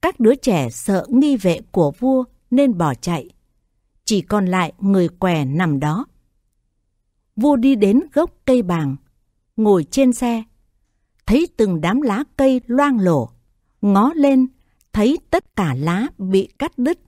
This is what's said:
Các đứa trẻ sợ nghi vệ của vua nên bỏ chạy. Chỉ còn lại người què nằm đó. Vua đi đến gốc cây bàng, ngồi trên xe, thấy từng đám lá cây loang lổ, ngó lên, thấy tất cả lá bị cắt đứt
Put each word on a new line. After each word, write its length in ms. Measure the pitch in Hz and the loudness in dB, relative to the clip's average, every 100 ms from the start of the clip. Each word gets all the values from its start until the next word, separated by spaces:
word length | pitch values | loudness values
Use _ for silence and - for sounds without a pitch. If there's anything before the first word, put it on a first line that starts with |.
Các 180 | 330 - | -4 0
đứa 160 | 220 277 | 2 2
trẻ 340 | - 185 123 | 0 -2 -2
sợ 360 | - - 196 - | -8 -4 -4 0
nghi 280 | 233 294 262 | 0 2 0
vệ 220 | 190 160 - | 0 -2 -4
của 200 | - 156 - | -2 -2 0
vua 240 | 254 262 254 _ _ | -2 0 -2 _ _
nên 260 | 247 285 185 | 0 0 0
bỏ 160 | 160 | -2
chạy. 360 | 127 - 170 - _ _ _ _ _ _ _ - | -4 -6 -6 -8 _ _ _ _ _ _ _ -4
Chỉ 160 | 202 | -4
còn 240 | - 208 185 | -2 -2 0
lại 280 | 185 165 - | -2 -4 -4
người 280 | 196 190 170 | 0 2 0
què 380 | - 185 165 135 | -2 -2 -2 -2
nằm 340 | 147 180 143 | -2 -2 -2
đó. 260 | 147 170 294 _ _ _ _ _ _ _ _ _ _ _ _ - | -2 -4 -8 _ _ _ _ _ _ _ _ _ _ _ _ -2
Vua 200 | 269 285 | 0 2
đi 200 | 254 262 | 2 2
đến 260 | 202 233 370 | 2 2 0
gốc 180 | - 339 _ - | -2 -2 _ 0
cây 160 | 254 | 0
bàng, 340 | 185 175 147 139 _ _ _ _ _ - | 0 -2 -2 -6 _ _ _ _ _ -2
ngồi 260 | 214 190 | 2 2
trên 300 | 151 - 262 | 2 0 2
xe, 300 | 233 240 233 220 _ _ _ _ _ _ _ - | 2 -4 -6 -8 _ _ _ _ _ _ _ 0
thấy 220 | 233 339 - | 0 0 -2
từng 240 | 214 170 | -2 0
đám 200 | 165 233 | -2 -2
lá 220 | 285 202 294 - | -2 -4 -6 0
cây 240 | 269 254 - | 0 0 -2
loang 320 | 247 285 247 | 0 0 2
lổ, 300 | 185 156 113 _ _ _ _ _ | 2 0 -2 _ _ _ _ _
ngó 320 | 208 196 233 | 0 2 2
lên, 340 | 330 277 269 262 _ _ _ _ | 2 2 4 0 _ _ _ _
thấy 240 | 208 214 311 _ | -2 0 0 _
tất 260 | 339 - - | -4 -4 -4
cả 200 | 175 131 | -4 -2
lá 320 | 156 175 269 - | -2 -2 -4 -8
bị 360 | 185 190 196 _ | -2 -2 -2 _
cắt 180 | 285 - | -10 -4
đứt 220 | 247 339 | -4 -4